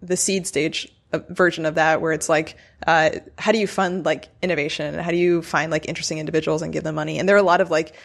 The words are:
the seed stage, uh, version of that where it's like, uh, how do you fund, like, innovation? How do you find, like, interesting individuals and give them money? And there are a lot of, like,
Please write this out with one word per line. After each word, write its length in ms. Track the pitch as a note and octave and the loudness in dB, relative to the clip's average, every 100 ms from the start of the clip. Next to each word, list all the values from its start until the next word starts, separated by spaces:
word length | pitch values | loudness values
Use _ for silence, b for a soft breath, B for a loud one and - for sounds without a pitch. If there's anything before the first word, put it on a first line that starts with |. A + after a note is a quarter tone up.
the 160 | F3+ F3+ | -6 -2
seed 280 | - F#3+ E3+ | 0 -2 -2
stage, 480 | C#3+ D#3+ - - _ _ | -2 -2 -4 -10 _ _
uh, 60 | E3 - | -8 -4
version 360 | F3+ F3 E3+ D#3 | 2 2 2 -2
of 100 | D#3+ | 2
that 260 | D#3+ D#3+ | 2 2
where 100 | D#3+ | 0
it's 160 | D#3 - | -2 2
like, 300 | D#3+ D#3 - b b - | 0 0 -10 b b 2
uh, 260 | D#3+ D#3 - - - | 4 4 0 -10 -4
how 140 | - | 0
do 80 | - | 2
you 80 | G3 | 0
fund, 380 | - F#3 F#3 D#3+ | 0 -2 0 -2
like, 220 | C#3+ - - | -2 -6 -6
innovation? 540 | F3+ D3+ D3 - D3 D#3+ | -4 -2 -4 -4 -6 -6
How 160 | E3+ | -2
do 60 | F3 | 2
you 240 | F3 E3+ | 2 2
find, 300 | E3 D3+ D#3+ | 0 -2 0
like, 160 | D#3 - | -2 -4
interesting 300 | E3 - D#3 | -6 -6 -6
individuals 440 | D#3 D#3 D#3 D#3 | -2 -2 0 -2
and 120 | D#3+ | -2
give 100 | D3+ | -6
them 120 | D#3 D#3 | -4 -4
money? 220 | D#3 D3+ | -4 -2
And 120 | F#3+ | 4
there 60 | G3+ | 4
are 40 | |
a 40 | |
lot 180 | F#3 F3+ | 6 4
of, 80 | E3+ | 4
like, 260 | D#3+ E3 - | 0 -2 -10